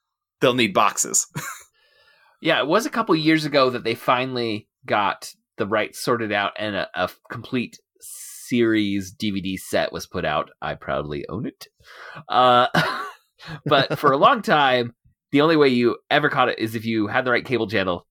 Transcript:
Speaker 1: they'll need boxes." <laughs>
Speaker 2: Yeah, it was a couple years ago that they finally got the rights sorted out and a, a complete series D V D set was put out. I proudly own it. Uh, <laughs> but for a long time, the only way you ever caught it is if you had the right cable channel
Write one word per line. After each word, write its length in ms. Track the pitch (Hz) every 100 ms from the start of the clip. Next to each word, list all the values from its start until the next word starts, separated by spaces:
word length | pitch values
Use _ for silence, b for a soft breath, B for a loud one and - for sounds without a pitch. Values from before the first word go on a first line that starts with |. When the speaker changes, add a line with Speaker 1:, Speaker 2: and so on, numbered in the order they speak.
| _ _ _ _
Speaker 1:
they'll 140 | 135
need 180 | 127 110
boxes." 540 | 113 104 - 60 - - -
<laughs> 60 | - - - b b b b b b b
Speaker 2:
Yeah, 200 | 160 135
it 60 | 135
was 180 | 196 254
a 40 |
couple 240 | 233 220 160
years 280 | 156 160
ago 240 | 151 143 131
that 140 | 120
they 100 | 113 113
finally 720 | - 127 131 123 117 104 - _ -
got 480 | 110 98 - - - _ -
the 100 | 104
rights 320 | 107 107 -
sorted 300 | - 117 107
out 200 | 101 101 -
and 200 | 107 95
a, 120 | -
a 160 | 85 92 - _
complete 480 | 117 - 127 104 - _ _
series 1080 | - - - - - 120 113 107 104 101 95
D 200 | - 107
V 80 | 98
D 160 | 90 95
set 360 | - 95 -
was 140 | 82 -
put 180 | 92
out. 260 | 80 76 - _
I 120 | 73
proudly 500 | 76 - 71 73 73 -
own 180 | 101 180
it. 200 | - - _ B B B B -
Uh, 400 | 120 127 123 127
<laughs> 920 | 170 - - 403 - _ _ - 156 143
but 320 | 143 - 156
for 140 | 143
a 40 | 139
long 240 | 220 254
time, 520 | 208 156 135 127 120 - _ _ _
the 80 | 139
only 160 | 156 160
way 120 | 139
you 280 | 120 120 101 _
ever 180 | 147 147
caught 200 | 139 123
it 100 | -
is 140 | 110 113
if 80 |
you 240 | 113 113 104
had 160 | 123
the 80 | 127
right 120 | 117
cable 220 | - 117 110
channel 380 | 107 95 85 -